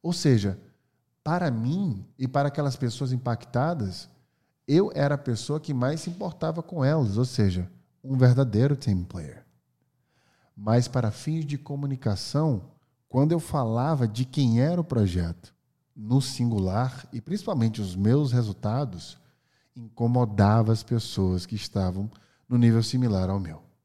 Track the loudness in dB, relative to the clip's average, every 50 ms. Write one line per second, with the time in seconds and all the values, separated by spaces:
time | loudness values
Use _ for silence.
0 | -2 -4 -4 2 4 4 4 6 4 0 -4 -4 -12 -20 _ _ _ _ _ _
1 | _ _ _ _ _ -4 -2 0 0 -2 -2 -2 -2 -2 -2 -2 -2 -2 -4 -6
2 | -8 -16 _ -6 -6 -2 0 0 0 0 -2 -2 -2 -2 -2 -2 -4 -4 -4 -4
3 | -4 -4 -4 -4 -2 -4 -4 -4 -6 -4 -2 0 0 0 -2 -2 -4 -6 -6 -10
4 | -14 -20 _ _ _ _ _ _ _ _ _ _ _ 2 4 4 4 2 0 -2
5 | 0 0 0 -2 -2 -4 -4 -4 -4 -4 -6 -6 -4 -4 -2 0 0 0 -2 -2
6 | -6 -8 -8 -8 -8 -10 -8 -6 -6 -6 -4 -6 -8 -8 -4 0 0 2 2 2
7 | 2 2 2 0 0 0 0 2 2 2 2 0 -4 -6 -10 -20 _ _ _ _
8 | _ -4 2 4 6 6 6 6 2 2 2 2 2 2 2 0 0 0 0 0
9 | 0 -4 -10 -12 -12 -12 -16 -18 _ _ _ _ _ _ _ _ _ _ _ _
10 | _ _ _ _ _ _ _ _ _ _ _ -8 0 2 2 2 2 2 -2 -2
11 | -2 -2 -4 -4 -6 -6 -4 -4 -4 -4 -6 -8 -8 -8 -8 -6 -4 -4 -6 -4
12 | -2 -2 -2 -2 -6 -4 -2 0 2 2 0 -2 -4 -10 _ _ _ _ _ _
13 | _ _ 0 2 2 4 2 0 -2 -4 -4 -2 -2 0 0 0 0 0 0 0
14 | 0 0 0 -2 -4 -4 0 2 2 4 4 4 2 2 0 -2 -2 -2 2 2
15 | 2 2 2 0 -2 -2 -6 -10 -14 -20 _ _ _ _ _ _ _ _ _ -16
16 | -4 0 2 2 2 0 -4 -2 -2 0 0 0 0 0 0 0 -2 -2 -4 -10
17 | -18 -12 -12 -12 -8 -6 -8 -6 -4 -4 -2 0 0 0 0 -2 -6 -6 -2 0
18 | 4 4 4 4 4 2 2 0 0 0 -4 -4 -4 -4 -2 -2 -4 -4 -6 -10
19 | -14 -16 -20 -20 _ _ _ _ _ _ _ _ _ _ _ -18 -18 -18 _ -2
20 | 0 2 4 2 2 2 4 4 6 6 6 6 4 4 2 0 0 -2 -4 -4
21 | -4 -4 -2 0 0 0 0 -2 -4 -6 -10 -10 -10 -6 -4 -2 -2 -2 -2 -4
22 | -6 -8 -10 -16 _ _ _ _ _ _ 2 4 6 6 6 4 2 0 0 0
23 | 0 0 0 0 0 0 -2 -2 -4 -6 -12 -14 -18 _ _ _